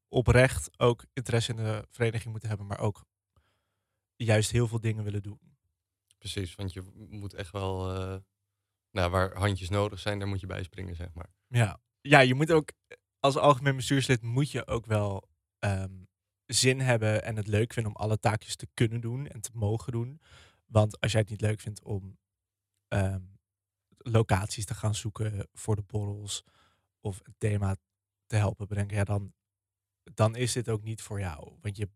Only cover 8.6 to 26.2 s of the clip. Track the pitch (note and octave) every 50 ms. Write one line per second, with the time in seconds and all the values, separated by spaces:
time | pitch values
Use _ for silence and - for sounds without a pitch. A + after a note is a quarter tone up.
8.6 | _ _ _ _ _ _ _ G2+ F2+ F2 F2 F#2+ F#2 F#2+ - - F#2+ G#2 G2 F2
9.6 | F#2 E2+ G2+ G2+ G2+ G#2 G#2 F#2+ - G#2+ G#2 G2+ G2 G2+ G2 F#2+ F#2+ F#2 F#2+ G2
10.6 | F#2+ - - F#2+ F#2 F#2 F2+ E2 F2 F2+ E2 E2+ E2+ - _ _ _ _ B2 A#2+
11.6 | A#2 F2 E2 - _ _ _ _ _ C#3+ C#3+ C#3+ C3 B2+ B2+ C3+ D#3 E3 E3+ D#3
12.6 | D3 - - _ _ _ - - _ _ _ _ - C#3 C3+ D3 - C#3+ C#3+ B2
13.6 | C#3 C#3 C3+ C3 B2 - C#3 C#3 B2+ - C3 A#2 A2 A#2 A#2+ C3 D3 C#3 - B2
14.6 | - - - A#2 G#2 A2 G#2+ G#2+ G#2 G2+ G2 F#2+ - _ _ _ _ _ _ _
15.6 | - G#2 G2 F#2+ F#2+ F#2+ F#2+ F#2 F#2 - _ _ _ _ _ _ _ _ A#2+ -
16.6 | - B2+ B2+ C3+ C3+ B2+ B2 A2+ G#2+ G#2+ G#2+ G#2 - - A2+ G#2+ G2+ A2+ G#2 G#2
17.6 | A2+ A#2+ - - A2 G#2+ G#2+ - G#2 G#2+ A2 G#2 - A2+ G#2 G#2+ - - - -
18.6 | - - - - B2 A2 A2+ A#2+ A2+ A2+ A#2+ C3 C#3+ D3 - A2+ - - G#2+ A#2
19.6 | G#2+ G2+ A2 A#2 - - A#2+ A#2 A#2+ B2+ C#3+ D#3+ _ _ - - - - _ _
20.6 | _ _ - G#2+ G#2+ G#2+ - - - A#2+ G2+ A2 G#2+ - G#2 G2 A2 G#2+ G#2+ G2+
21.6 | - G#2+ G#2 - - - G#2+ G2 F#2+ F#2+ G2 - _ _ _ _ _ _ _ _
22.6 | _ _ _ _ _ _ - G#2 F#2+ F#2+ G2 F#2 F#2 F#2 G2 _ _ _ _ _
23.6 | _ _ _ _ _ _ _ _ - B2 A2+ A2 A2 - G#2 F#2 G2 G#2+ - -
24.6 | G#2 - A2 - - G#2+ G#2 - - A2 - - A2 G#2+ G#2+ G2+ A2 - _ -
25.6 | - - A2 G2+ G2+ - - G#2+ G2+ G2+ G2+ G2+